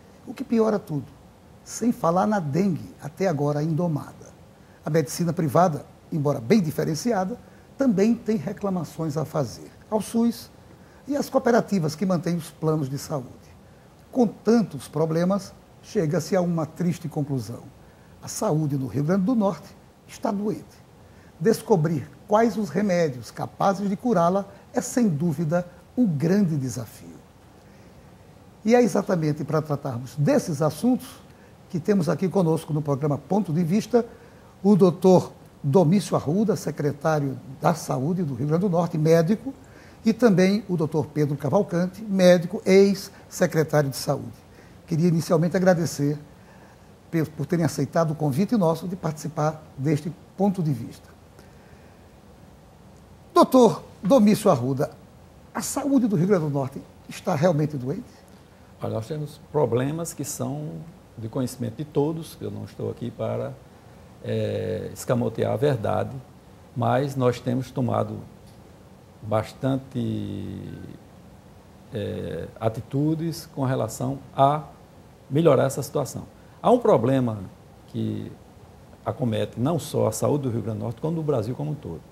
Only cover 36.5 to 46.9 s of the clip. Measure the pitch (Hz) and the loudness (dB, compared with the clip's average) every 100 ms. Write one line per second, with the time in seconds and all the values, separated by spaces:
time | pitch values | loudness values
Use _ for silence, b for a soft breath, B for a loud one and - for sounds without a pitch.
36.5 | 165 - 147 143 143 160 156 139 123 131 | 0 -4 -4 -4 -2 0 0 0 -6 -12
37.5 | 135 156 160 - 139 135 185 160 127 147 | -2 0 0 -2 -2 -2 -2 -2 -4 -2
38.5 | 165 202 170 165 165 156 165 165 220 262 | 0 2 0 0 0 4 6 4 0 -2
39.5 | - B B B B 220 220 240 180 185 | -12 B B B B 0 4 4 6 4
40.5 | 202 - 180 156 160 151 151 147 147 143 | 2 -2 -2 0 -2 -2 0 0 0 0
41.5 | 196 202 170 180 - 220 190 180 180 175 | 2 2 0 -2 -4 -4 4 8 6 4
42.5 | - - 190 196 190 - - - - 175 | -2 6 8 8 4 -6 -16 -12 -2 0
43.5 | 160 147 151 139 127 - 131 113 - - | 0 2 2 2 -2 -4 -4 -6 -16 -20
44.5 | B B B - 160 175 165 - 175 170 | B B B -4 0 2 2 2 2 4
45.5 | 185 185 175 160 - 143 147 - - B | 2 2 2 0 -2 -2 -2 -8 -20 B
46.5 | B B B B | B B B B